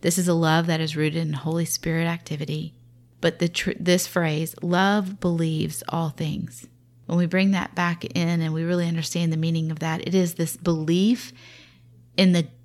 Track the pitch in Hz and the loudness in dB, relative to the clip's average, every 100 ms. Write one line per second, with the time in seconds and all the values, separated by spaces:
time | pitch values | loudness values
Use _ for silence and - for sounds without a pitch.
0 | 170 175 180 170 165 160 170 160 160 156 | 0 0 2 2 4 4 2 0 -2 0
1 | 156 165 160 147 156 165 165 - - 160 | 0 0 -2 -4 -2 -2 -2 -4 -2 0
2 | 170 170 - 151 151 151 160 - - - | 0 -2 -6 -8 -4 -6 -6 -12 -20 -20
3 | - _ 165 165 170 170 - - 175 180 | -20 _ -2 0 -2 0 -4 -2 2 2
4 | - - 165 151 160 - 175 180 190 208 | 2 0 0 0 -4 -6 0 2 4 2
5 | 190 196 180 170 165 156 160 156 - 165 | -2 -4 -2 0 0 0 -2 -4 -6 -4
6 | 165 - 160 - - - - _ _ _ | -4 -4 -6 -4 -8 -12 -20 _ _ _
7 | - 170 175 185 196 196 - - 175 170 | -2 0 2 2 4 2 0 -2 0 0
8 | - - 170 170 160 160 165 175 170 165 | -4 -2 0 2 0 -2 0 0 0 -2
9 | 156 175 170 160 160 165 160 156 160 160 | -2 0 0 0 0 0 -2 -2 -4 -4
10 | - 185 175 170 165 - 175 165 156 170 | 0 2 2 0 -4 -2 -2 0 2 2
11 | 202 240 - - - - - - - - | 4 2 -2 -18 -20 -20 -20 -20 -20 -20
12 | - - 190 175 156 - | -12 2 4 4 0 -8